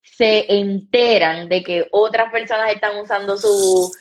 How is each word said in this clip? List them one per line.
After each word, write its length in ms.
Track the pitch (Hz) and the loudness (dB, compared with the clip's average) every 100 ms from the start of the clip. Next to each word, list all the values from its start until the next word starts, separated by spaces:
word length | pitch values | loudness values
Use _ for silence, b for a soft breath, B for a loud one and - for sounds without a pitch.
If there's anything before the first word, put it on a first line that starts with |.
se 500 | _ - 226 214 - | _ 0 2 2 2
enteran 960 | 202 202 196 - 240 240 208 160 165 170 | 0 0 -4 -2 0 2 2 2 -2 -4
de 140 | 185 | -4
que 240 | 175 175 165 | -2 -4 0
otras 380 | 196 214 226 226 | 2 2 0 -2
personas 400 | 226 214 220 220 | -4 -4 -2 -2
están 220 | 208 214 208 | -2 -4 -6
usando 380 | 208 202 202 196 | -6 -4 -4 -2
su, 520 | 214 202 190 185 180 B | 0 2 4 2 0 B